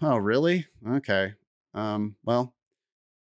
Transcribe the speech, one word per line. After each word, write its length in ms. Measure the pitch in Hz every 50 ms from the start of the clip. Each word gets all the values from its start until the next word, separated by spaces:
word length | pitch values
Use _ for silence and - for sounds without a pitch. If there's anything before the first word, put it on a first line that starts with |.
"Oh, 160 | 156 156 127
really? 480 | 113 98 104 113 135 160 170 180 180 156 - _ - 95
Okay. 500 | 110 127 143 - - 101 95 95 95 104 - _ _ _ _ _ _ -
Um, 400 | 101 107 107 107 104 104 107 104 - -
well, 300 | 113 120 123 123 123 - _ _ _ _ _ _ _ _ _ _ _ _ _ _ _